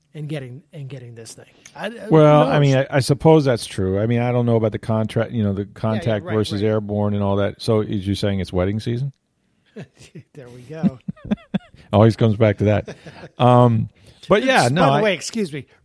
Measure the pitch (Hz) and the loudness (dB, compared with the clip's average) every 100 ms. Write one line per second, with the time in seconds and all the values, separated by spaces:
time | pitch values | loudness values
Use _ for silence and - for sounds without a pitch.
0 | _ 151 151 151 127 131 _ 160 135 135 | _ -14 -10 -10 -10 -16 _ -16 -16 -16
1 | 120 113 113 - - _ - 143 196 226 | -18 -18 -20 -20 -20 _ -20 -12 -12 -10
2 | 208 156 151 151 151 151 143 131 135 143 | 2 6 6 6 4 2 2 2 0 -2
3 | - 143 160 156 135 117 - - 92 98 | 0 2 4 4 4 -2 -4 -4 -2 0
4 | 113 120 120 123 120 113 110 107 - 110 | 0 0 0 0 2 2 0 -4 -4 -2
5 | 110 120 110 120 104 95 101 - 113 110 | -2 -4 -4 -2 -2 -2 -6 -6 -4 -2
6 | 113 104 - 110 101 101 107 107 104 104 | -2 -4 -2 -2 -2 -2 0 -2 -2 -2
7 | 104 101 101 98 101 - - 110 107 107 | -2 0 0 0 -2 -4 -2 0 0 -4
8 | 95 98 104 98 87 92 92 107 120 120 | -4 -2 -2 -4 -4 -2 -2 -4 -6 -6
9 | 139 - _ _ _ _ _ 220 135 _ | -6 -10 _ _ _ _ _ -20 -20 _
10 | - 160 - 147 123 123 123 156 160 127 | -20 -20 -20 -20 -20 -20 -16 -4 -4 -4
11 | - 622 587 679 622 - 698 _ - 104 | -16 -12 -8 -10 -8 -12 -12 _ 0 4
12 | 113 - 113 104 110 - 101 101 196 - | 4 4 0 2 0 2 0 0 -4 -14
13 | 160 - - - 123 123 123 113 110 _ | -18 -20 -14 0 4 6 6 2 -4 _
14 | - _ - 208 262 240 123 170 156 143 | -20 _ 0 2 2 2 2 4 2 2
15 | 214 165 - 226 175 143 - _ | 0 -2 -6 -6 -6 -8 -14 _